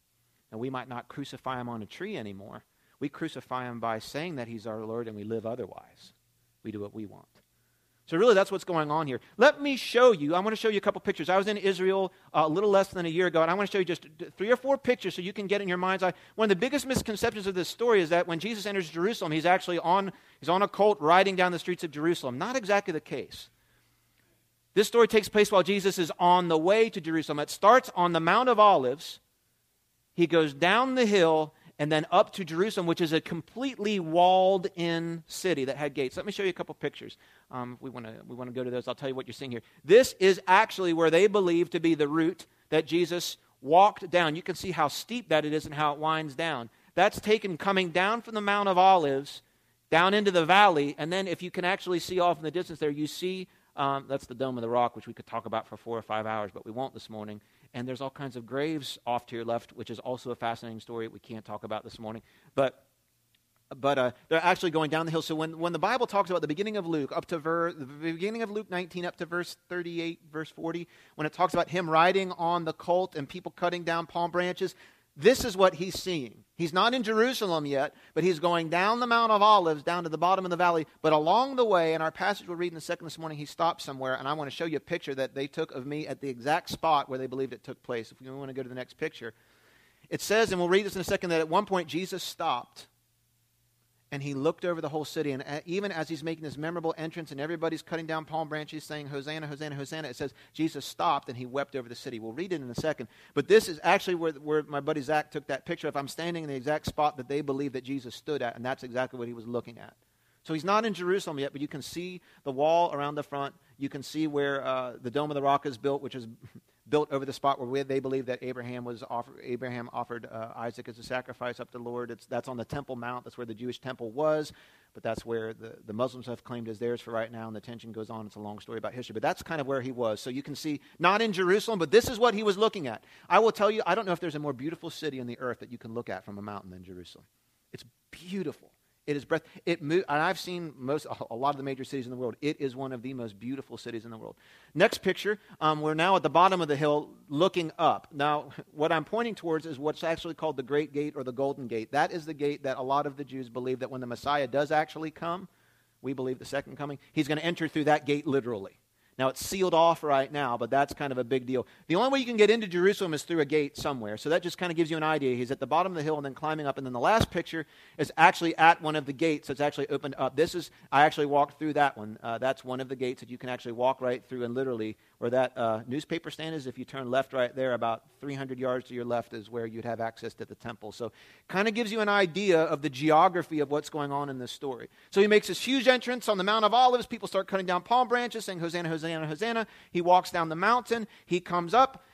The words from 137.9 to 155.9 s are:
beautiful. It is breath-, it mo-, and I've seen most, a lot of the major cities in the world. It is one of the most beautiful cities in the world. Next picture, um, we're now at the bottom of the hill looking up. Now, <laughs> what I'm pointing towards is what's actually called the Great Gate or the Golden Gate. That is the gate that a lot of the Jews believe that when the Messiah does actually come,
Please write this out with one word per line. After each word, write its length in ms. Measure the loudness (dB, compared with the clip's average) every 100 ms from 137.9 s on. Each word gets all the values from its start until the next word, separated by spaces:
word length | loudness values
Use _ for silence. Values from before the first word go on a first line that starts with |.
| _ _
beautiful. 580 | -20 -10 -6 -6 -10 _ _ _ _ -4
It 100 | -4
is 80 |
breath-, 200 | -2 -2 -2 -8
it 180 | -4 -4
mo-, 200 | 0 0 2
and 120 | 0
I've 180 | 0 -2
seen 340 | -6 -8 -10 -8
most, 300 | -4 -4 -6 -10 -8
a 40 | -2
lot 140 | -2
of 80 | -2
the 40 |
major 220 | -6 -8
cities 220 | -8 -8 -8
in 40 |
the 60 | -6
world. 180 | -6 -4
It 180 | -4 -4
is 140 | -6
one 180 | -6 -8
of 100 | -8
the 120 | -10
most 240 | -10 -10 -10
beautiful 400 | -10 -10 -10 -14
cities 260 | -10 -10
in 60 | -10
the 80 | -14
world. 160 | -16 -16 _ -20 _
Next 240 | 4 4 4
picture, 400 | -2 -2 -2 -4 -8 0
um, 200 | 0 2
we're 140 | 0
now 220 | 2 4 4
at 80 |
the 40 | 4
bottom 320 | 6 6 6
of 60 | 2
the 80 |
hill 360 | 2 2 2 -2 -14 -6
looking 420 | 2 2 2 -4 2
up. 300 | 2 2 -4
Now, 360 | -2 0 0 -4 -16
<laughs> 120 | -16
what 180 | -2 2
I'm 140 | 2
pointing 320 | 0 -2 -2 -4
towards 280 | -4 -4
is 140 | -4 -4
what's 240 | -4 -2
actually 320 | -4 -4 -6
called 220 | -6 -4 -4
the 80 |
Great 280 | -2 -2 0
Gate 220 | -4 -4
or 80 | -6
the 100 | -8
Golden 360 | -2 -2 -4 -6
Gate. 240 | -6 -2
That 180 | 0 0
is 160 | -2 -10
the 80 |
gate 300 | -4 -4 -2
that 140 | -4 -4
a 40 |
lot 240 | -2 0 -2
of 100 | -8
the 60 |
Jews 260 | -12 -10 -10
believe 300 | -6 -4 -4
that 140 | -6
when 80 | -8
the 80 | -10
Messiah 400 | -6 -2 0 0
does 240 | 0 2
actually 400 | 2 0 -6 -10
come, 340 | -8 -6 -6 -10 _ _ _ _